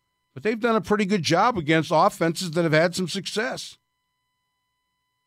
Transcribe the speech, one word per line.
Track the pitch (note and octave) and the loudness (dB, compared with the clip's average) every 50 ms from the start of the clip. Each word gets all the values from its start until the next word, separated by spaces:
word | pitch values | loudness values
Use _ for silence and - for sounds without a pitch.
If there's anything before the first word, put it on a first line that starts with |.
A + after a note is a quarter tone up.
| _ _ _ _ _ _ - | _ _ _ _ _ _ -14
but | C3+ | -6
they've | C3+ G#3+ B3 G#3+ | -4 -4 -4 0
done | A3+ A#3 A3 | 0 0 0
a | G#3+ | 0
pretty | D3+ - G#3 G#3 G#3+ | 0 0 0 0 2
good | F3+ G#3+ G3 | 2 0 0
job | C#3 A2 E3 F3+ G#3 B3 B3 | 2 2 2 4 4 2 2
against | F#3 C#3+ C#3 D#3+ D#3+ D3 D#3+ E3+ | 0 0 2 2 2 2 2 2
offenses | D#3 F3+ G#3 - - E3+ E3 E3 - F#3 E3+ | 4 4 2 2 0 -2 -2 -2 -4 -6 -6
that | D3 F3 E3+ | -2 -2 0
have | D#3+ | 2
had | D3+ D#3 E3+ F3+ F3 | 2 2 2 2 0
some | F#3 F#3 | -2 -6
success. | D#3 - G3 D3+ - - G3+ A#3 C4 G#3+ - - - - _ _ _ _ _ _ _ _ _ _ _ _ _ _ _ _ _ _ _ _ _ _ _ _ _ _ _ _ _ _ | -6 -6 -8 -8 -8 -6 -6 -6 -6 -8 -10 -14 -16 -18 _ _ _ _ _ _ _ _ _ _ _ _ _ _ _ _ _ _ _ _ _ _ _ _ _ _ _ _ _ _